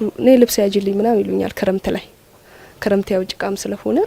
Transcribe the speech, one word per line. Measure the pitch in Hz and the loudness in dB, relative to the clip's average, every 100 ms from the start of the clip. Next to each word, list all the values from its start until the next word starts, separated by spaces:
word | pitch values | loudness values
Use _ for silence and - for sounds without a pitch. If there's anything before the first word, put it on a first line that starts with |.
| 214 - | -6 0
«ነይ | 247 262 | 4 6
ልብስ | 233 - | 6 2
ያጅልኝ» | 202 202 196 196 | 0 0 -2 0
ምናምን | 226 220 | 0 0
ይሉኛል። | 196 190 190 | 0 -2 -4
ክረምት | - 190 190 - | -4 -2 -2 -2
ላይ | 180 - _ _ - - - - - | -6 -8 _ _ -20 -20 -20 -20 -6
ክረምት | 214 196 196 | -2 0 0
ያው | 190 190 | -2 -4
ጭቃም | - 196 196 | -6 -6 -6
ስለሆነ | 202 202 214 247 | -8 -6 -2 -2